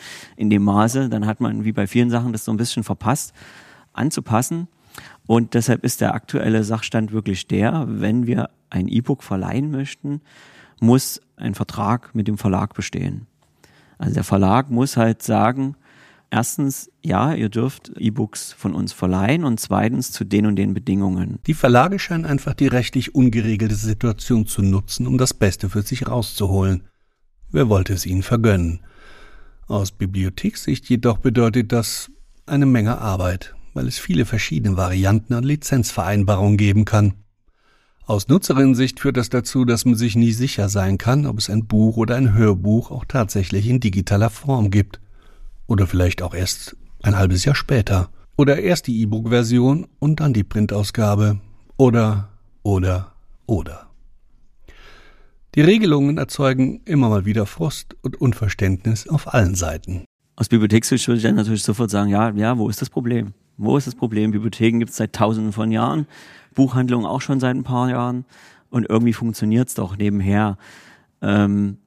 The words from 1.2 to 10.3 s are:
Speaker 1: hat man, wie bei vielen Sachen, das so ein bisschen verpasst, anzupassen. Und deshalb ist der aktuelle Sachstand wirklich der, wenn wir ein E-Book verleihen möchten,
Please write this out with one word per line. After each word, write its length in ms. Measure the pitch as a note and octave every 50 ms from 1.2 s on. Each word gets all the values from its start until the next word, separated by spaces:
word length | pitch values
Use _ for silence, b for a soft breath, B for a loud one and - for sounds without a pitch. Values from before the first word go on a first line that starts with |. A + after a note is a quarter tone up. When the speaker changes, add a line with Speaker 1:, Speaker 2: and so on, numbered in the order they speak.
| G#2
Speaker 1:
hat 120 | A2 A2 -
man, 260 | A#2+ A2+ A2 G#2+ G#2+
wie 60 | A2
bei 140 | G#2+ G#2 G2
vielen 240 | - - A#2+ A#2+ A#2+
Sachen, 240 | A#2 A#2+ A#2+ B2 A2
das 120 | A2 -
so 60 | A2+
ein 60 | A2
bisschen 260 | G#2 A#2+ - - - A#2
verpasst, 500 | - G2+ - - A2 C#3 - - - B B B B B B B B B B B _ _
anzupassen. 760 | - B2 D#3 - C#3 - - A2 A2+ B2+ - E3 E3 F3 - B B B B B B B B B B B
Und 260 | - A2+ A#2 A2+ - -
deshalb 300 | A#2 A2+ B2 A2+ - -
ist 180 | B2+ - -
der 140 | A2+ A2 A2
aktuelle 480 | A2 - - - C3+ - A2 A2+ A2 G#2
Sachstand 480 | G#2+ A2+ A2 - - - A#2 A2 G2+
wirklich 360 | G#2+ A2 G2+ G#2 F#2+ F2+ -
der, 380 | - - F#2+ G#2 B2+ E3 D#3+ B2+
wenn 380 | A#2 G#2+ G#2 G2+ G#2+ A2+ B2 A#2+
wir 240 | A#2 B2+ B2 - - _ _ _ _
ein 160 | - F#2 F#2
E-Book 340 | - - A#2 B2 - C#3 -
verleihen 480 | - - G2+ F#2+ F#2+ F2+ G2 B2+ D3 D3+
möchten, 520 | C#3+ C3+ C#3 C#3 - - - C#3+ C#3+ D3 B B